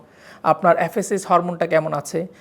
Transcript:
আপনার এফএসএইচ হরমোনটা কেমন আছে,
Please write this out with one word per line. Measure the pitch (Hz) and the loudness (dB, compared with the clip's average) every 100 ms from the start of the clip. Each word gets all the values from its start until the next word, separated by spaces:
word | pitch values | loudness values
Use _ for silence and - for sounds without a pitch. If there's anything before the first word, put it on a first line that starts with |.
| - _ - - | -12 _ -20 -4
আপনার | - 156 175 - | -2 2 4 4
এফএসএইচ | 165 - 190 196 - | 2 -2 -4 -4 2
হরমোনটা | 175 175 170 175 | 2 2 -4 0
কেমন | 160 156 | 0 0
আছে, | 147 - 165 185 - | -4 -6 -6 -8 -12